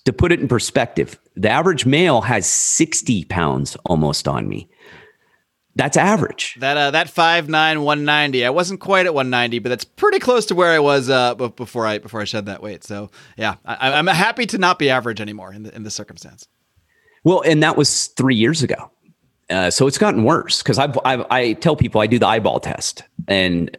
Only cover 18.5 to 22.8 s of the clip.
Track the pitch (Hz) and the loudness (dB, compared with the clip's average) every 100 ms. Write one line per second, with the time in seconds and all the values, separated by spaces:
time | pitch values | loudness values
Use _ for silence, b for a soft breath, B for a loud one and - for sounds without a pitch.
18.5 | 160 123 - - _ _ _ _ _ - | 2 -2 -4 -10 _ _ _ _ _ -6
19.5 | 90 90 - 135 139 214 147 110 165 - | -2 0 2 0 2 0 2 2 2 0
20.5 | - - 131 143 117 127 127 - 127 120 | -4 -2 0 0 0 0 -2 -2 0 0
21.5 | 107 165 156 120 107 107 117 101 113 98 | 0 0 2 2 2 2 4 4 2 0
22.5 | 60 - - | -2 -6 -8